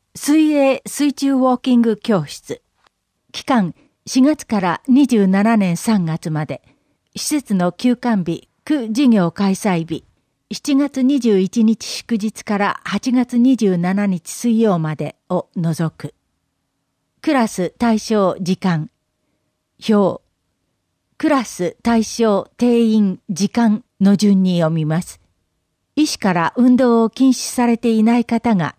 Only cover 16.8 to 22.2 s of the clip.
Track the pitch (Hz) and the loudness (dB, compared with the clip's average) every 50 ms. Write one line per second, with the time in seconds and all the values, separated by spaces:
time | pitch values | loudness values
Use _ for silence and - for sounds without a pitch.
16.8 | _ _ _ _ _ _ _ _ - - 311 269 233 208 - - 180 165 - _ | _ _ _ _ _ _ _ _ -4 -2 0 0 0 -2 -2 -4 -6 -6 -4 _
17.8 | 247 233 226 214 - - 220 214 196 180 160 - 196 165 185 - - 190 175 160 | 0 0 0 0 -2 -2 0 0 2 0 0 -2 -4 -4 -4 -2 -2 -2 -2 -2
18.8 | 156 - - _ _ _ _ _ _ _ _ _ _ _ _ _ _ _ _ _ | -4 -6 -12 _ _ _ _ _ _ _ _ _ _ _ _ _ _ _ _ _
19.8 | - - 220 208 202 175 - - - _ _ _ _ _ _ _ _ _ _ _ | -4 0 2 2 2 0 -2 -4 -10 _ _ _ _ _ _ _ _ _ _ _
20.8 | _ _ _ _ _ _ _ - - 311 302 269 226 - - - 185 - - - | _ _ _ _ _ _ _ -6 -2 0 0 0 -2 -4 -6 -6 -6 -6 -6 -4
21.8 | - 233 233 226 220 - - - | -2 0 0 0 0 -2 -4 -2